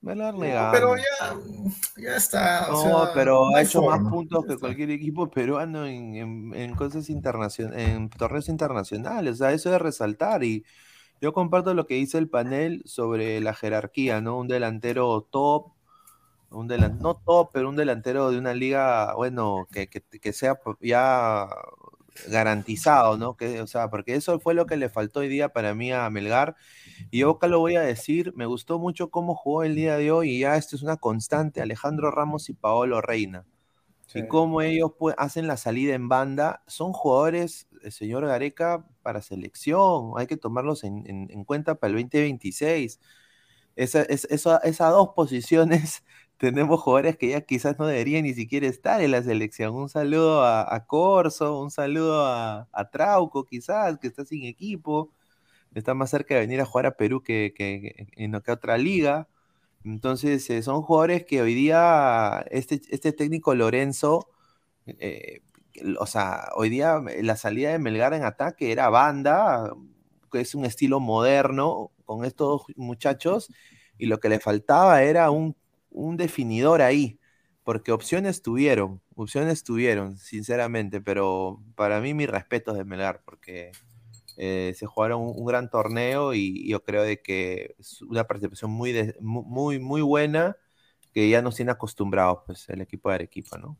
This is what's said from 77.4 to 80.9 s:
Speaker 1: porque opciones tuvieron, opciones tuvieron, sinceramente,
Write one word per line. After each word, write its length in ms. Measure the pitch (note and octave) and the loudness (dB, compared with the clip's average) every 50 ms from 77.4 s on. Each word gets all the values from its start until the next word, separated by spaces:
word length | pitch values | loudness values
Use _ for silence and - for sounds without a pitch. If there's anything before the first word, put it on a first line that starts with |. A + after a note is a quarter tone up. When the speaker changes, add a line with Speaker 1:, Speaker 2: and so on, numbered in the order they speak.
| _ _ _ _ _ | _ _ _ _ _
Speaker 1:
porque 280 | - A2+ A2+ - - A#2 | -4 -4 -4 0 0 -2
opciones 500 | A2+ - - - F3 G3 G3 F3+ F#3+ _ | -2 0 -2 -2 -2 0 -2 -4 -4 _
tuvieron, 580 | - A#2 B2 C#3 D3 C3 A2+ G2 F#2+ F#2+ F#2+ _ _ _ | -4 0 2 4 4 4 4 2 -2 -4 -12 _ _ _
opciones 500 | - A2 G#2+ - C#3 D3 D#3+ E3 D#3 - | -12 -10 -6 -4 -2 0 0 -2 -4 -4
tuvieron, 540 | - A#2+ A2+ A#2+ B2 A2 G2+ G2 G2 G2 F#2+ | -6 -4 0 2 2 2 2 0 -6 -8 -14
sinceramente, 840 | - - - G#2+ G#2+ G#2 B2 A#2+ A#2+ A#2 A#2 A2+ G#2+ G2 | -18 -14 -12 -12 -6 -4 -2 -2 -2 -2 -2 -4 -4 -4